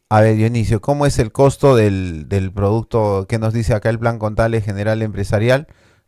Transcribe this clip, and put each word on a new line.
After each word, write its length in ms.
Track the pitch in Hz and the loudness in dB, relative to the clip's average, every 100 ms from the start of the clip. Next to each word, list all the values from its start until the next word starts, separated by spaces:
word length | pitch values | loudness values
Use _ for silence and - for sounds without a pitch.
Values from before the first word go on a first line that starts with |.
| _ | _
A 140 | 107 | 4
ver, 160 | 110 110 | 4 4
Dionisio, 420 | 110 120 107 110 | 0 0 -2 -2
¿cómo 260 | - 143 143 | -2 0 0
es 140 | 135 | 0
el 140 | 110 | -2
costo 420 | - 139 - 139 123 | 2 2 4 4 4
del, 540 | 107 98 92 80 71 | 4 0 -4 -8 -4
del 240 | 98 95 | -4 -2
producto? 720 | 98 101 110 113 117 107 98 95 | -2 0 0 -2 -2 0 -2 -4
¿Qué 120 | 117 | -4
nos 140 | 110 | -2
dice 200 | 117 110 | -2 0
acá 160 | 110 113 | 0 0
el 100 | 113 | -2
plan 200 | 117 117 | -2 -2
contable 420 | 107 107 113 113 | -4 -2 0 -2
general 400 | 104 98 104 110 | -4 -4 -2 -2
empresarial? 680 | 110 95 101 110 113 135 160 _ _ _ | -4 -4 -2 0 2 0 -2 _ _ _